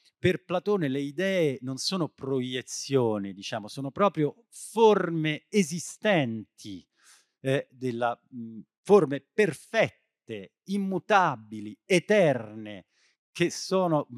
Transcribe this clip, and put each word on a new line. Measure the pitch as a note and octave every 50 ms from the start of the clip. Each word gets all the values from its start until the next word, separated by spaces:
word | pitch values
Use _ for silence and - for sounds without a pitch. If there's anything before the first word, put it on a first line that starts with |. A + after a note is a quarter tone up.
| _ _ _
per | _ - F3+ F3+ - _
Platone | - F3 F3+ - G3+ G#3 G3 D#3+
le | C3+ C3 C#3+
idee | C#3+ C#3+ C#3 D3+ F#3+ G3 G3 F#3 E3 C#3+ B2+ -
non | B2 C3 C3+
sono | B2+ - - F#3+ F#3+ D#3 C3
proiezioni, | _ - - C3 C3+ C3 B2 B2+ B2+ B2+ A#2 - - - - - C#3 C3+ A#2+ A2+ G#2+ G#2 G2 G2 F#2
diciamo, | G2 G2 - B2 A2 G2+
sono | G#2 - C#3 C3+ C3+
proprio | - - G3+ G3 - D#3+ D3+ C#3 - _ _ _
forme | - - - - - G#3+ A#3 G#3+ G#3 F#3+ F3+ E3+ E3 D#3+ D#3 D#3 D3+ - _ _
esistenti, | - G#3 F#3 C3+ E3 E3+ - - - - - G#3+ G3+ E3 C3+ A#2 A2+ A2 G2 _ _ - - A2 F#2+ F2 - _ _ _ _ - - _ _ _ _ _ -
eh, | C3+ C3+ C#3+ - _
della, | C#3 B2+ B2 B2+ A#2 A#2 A#2+ A#2 A#2+ - _ _ C3
mm, | A#2+ A#2 A2+ A2+ G#2+ - _ _ _
forme | - - G3+ G3+ D#3 C3 C#3 C#3
perfette, | - _ _ - G#3+ F3 C3 - - - - A3+ F#3 A#2+ - _ _ _ _ _ _ - A2+ G#2 F#2+ - _ _ _
immutabili, | - F#3+ G#3 G3 F#3+ F#3+ F3 - - G#3 G3 F3+ D#3+ C3+ A2 A2 G#2+ A2 G#2+ G#2 G#2+ A2 - _
eterne, | - G3 E3+ - - G#3 G#3+ F3+ D3+ C3 B2 A2 G#2+ G#2+ A2 G#2+ G#2+ G#2 F#2+ - _ _ _ _ _ _ _ _ _
che | - - E3+ E3
sono | - - - - F#3+ F#3+ F#3 F3 D#3+ D3 C3 - A#2+